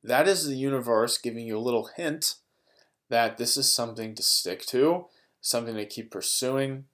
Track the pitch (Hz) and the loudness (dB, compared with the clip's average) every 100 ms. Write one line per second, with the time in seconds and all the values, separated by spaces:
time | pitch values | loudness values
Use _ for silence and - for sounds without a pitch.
0 | 110 123 175 185 151 131 139 135 120 110 | 2 4 4 2 0 -2 -2 -2 2 2
1 | 117 - 120 113 113 107 120 117 98 - | 4 0 -4 -6 -6 -2 0 0 -2 -6
2 | 165 156 - - _ _ _ _ _ _ | -4 -2 -2 -4 _ _ _ _ _ _
3 | _ 117 117 - 117 - 131 - 117 113 | _ 2 2 0 0 2 2 2 -2 -6
4 | 110 110 - - 92 - - 127 151 175 | -10 -2 2 2 0 -6 -2 2 4 2
5 | 175 _ _ _ - 120 117 107 104 - | -4 _ _ _ -2 -2 -2 -8 -8 -10
6 | 107 98 - - 127 135 135 135 135 | -10 -6 -2 0 0 0 0 -4 -14